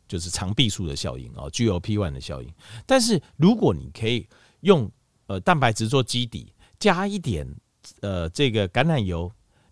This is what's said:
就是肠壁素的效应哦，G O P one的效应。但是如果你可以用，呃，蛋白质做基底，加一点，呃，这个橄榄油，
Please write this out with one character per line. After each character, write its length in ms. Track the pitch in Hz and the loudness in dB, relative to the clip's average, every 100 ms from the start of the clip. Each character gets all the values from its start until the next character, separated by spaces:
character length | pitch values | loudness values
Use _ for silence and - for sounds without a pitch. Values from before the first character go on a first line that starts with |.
| - | -10
就 100 | 87 | -8
是 100 | 90 | -6
肠 240 | - 92 | -6 -2
壁 160 | 107 120 | 2 2
素 200 | - 85 | 2 -6
的 80 | 69 | -6
效 200 | - 65 | -6 -8
应 160 | 60 64 | -12 -12
哦 120 | 71 | -10
，G 180 | - 117 | -2 0
O 100 | 87 | 0
P 180 | 92 104 | -2 -2
one 160 | 92 | -2
的 80 | 69 | -6
效 220 | - 71 | -10 -12
应。 100 | 62 - - 113 | -12 -18 -18 -12
但 160 | - 262 | 0 2
是 220 | 233 190 - - | 4 0 -2 4
如 180 | 165 | 4
果 180 | 226 160 | 6 2
你 180 | 80 64 | 0 -6
可 180 | - 113 | -6 -2
以 180 | 120 - _ _ _ | -2 -4 _ _ _
用， 280 | 170 175 104 - _ _ - | 4 4 4 -8 _ _ -8
呃， 100 | 98 | -4
蛋 200 | 127 165 | 0 2
白 140 | 123 | 2
质 140 | 110 110 | 2 0
做 160 | 135 | 0
基 240 | 120 123 120 | 0 -2 -4
底， 260 | 90 - _ _ - | -8 -14 _ _ 0
加 260 | 208 175 202 | 2 4 0
一 120 | 202 | -2
点， 280 | 156 82 65 73 _ _ - - | -4 -4 -4 -12 _ _ -20 -10
呃， 280 | 101 92 82 | -6 -4 -4
这 200 | - 139 | 0 2
个 180 | 107 95 | 2 0
橄 140 | 120 | 2
榄 140 | 156 151 | 2 2
油， 320 | 98 85 87 - _ _ _ | 0 -4 -6 -10 _ _ _